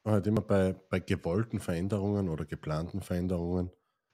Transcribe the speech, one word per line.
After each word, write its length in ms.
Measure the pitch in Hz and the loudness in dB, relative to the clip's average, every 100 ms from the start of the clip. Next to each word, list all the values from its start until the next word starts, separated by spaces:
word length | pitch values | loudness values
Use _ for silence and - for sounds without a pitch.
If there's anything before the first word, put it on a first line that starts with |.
halt 240 | 110 107 104 | 0 2 2
immer 140 | 107 | 0
bei, 320 | - 101 95 | 2 4 4
bei 260 | 92 - 95 | 0 -2 -2
gewollten 600 | - 95 82 92 117 101 | 0 -2 0 0 0 -4
Veränderungen 680 | - 85 98 104 101 101 92 | -2 -2 0 0 0 0 0
oder 160 | 78 80 | -2 -6
geplanten 560 | 78 - 78 87 98 | -6 -4 -2 -2 -6
Veränderungen, 680 | - 90 90 90 85 90 90 - _ _ _ | -2 -2 0 0 0 0 -2 -6 _ _ _